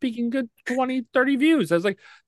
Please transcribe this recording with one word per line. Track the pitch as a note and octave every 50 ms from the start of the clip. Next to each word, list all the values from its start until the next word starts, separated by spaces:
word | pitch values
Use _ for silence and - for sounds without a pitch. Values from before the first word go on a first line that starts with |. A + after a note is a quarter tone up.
peaking | - B3+ A3 A#3+ A#3+ A#3+
good | A#3 C4+ B3+ A3+ _ _ _
twenty, | - B3 C4 B3+ B3+ B3+ C4 A#3 - -
thirty | C4 B3+ C4+ C#4
views. | B3 C#4 D#4+ E4 D4 F#3+ D3+ E3+
I |
was | E3+ E3+
like, | G#3 G3 - - - - _ _